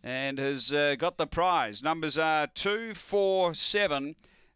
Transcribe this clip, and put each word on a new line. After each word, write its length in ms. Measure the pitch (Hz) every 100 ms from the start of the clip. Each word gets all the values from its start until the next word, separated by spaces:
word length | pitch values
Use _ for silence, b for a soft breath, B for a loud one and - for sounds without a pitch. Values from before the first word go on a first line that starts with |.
and 340 | 117 131 139 135
has, 340 | 139 139 -
uh, 220 | 147 147 139
got 220 | 170 175
the 80 | 151
prize. 560 | - 180 170 117 104
Numbers 340 | 139 160 156 143
are 300 | 160 156 147
two, 480 | - 196 214 226
four, 600 | 208 - 202 196 190 175
seven, 600 | 160 - 208 202 143 143 160 b b b